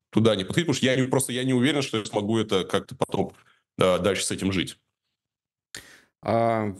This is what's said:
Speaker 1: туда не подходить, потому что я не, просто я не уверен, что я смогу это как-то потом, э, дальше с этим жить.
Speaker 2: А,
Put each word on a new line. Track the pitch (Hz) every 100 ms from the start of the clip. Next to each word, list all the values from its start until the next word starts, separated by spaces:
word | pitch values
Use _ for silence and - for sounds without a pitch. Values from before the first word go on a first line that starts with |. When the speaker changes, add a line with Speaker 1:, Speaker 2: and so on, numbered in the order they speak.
| _
Speaker 1:
туда | - 110 104
не |
подходить, | 95 - 165
потому | 131
что | 127
я | 127
не, | 127
просто | 135 127
я | 123
не | 131
уверен, | 127 127 147
что | 131 110
я | 101
смогу | 107 104 113
это | 110 98 -
как-то | 95 - -
потом, | - - 92 - _ _ _ -
э, | - 90
дальше | 95 92 -
с |
этим | 101 95
жить. | 92 - - _ _ _ _ _ _ _ _ _ - - - _ _
Speaker 2:
А, | - 113 117 113 107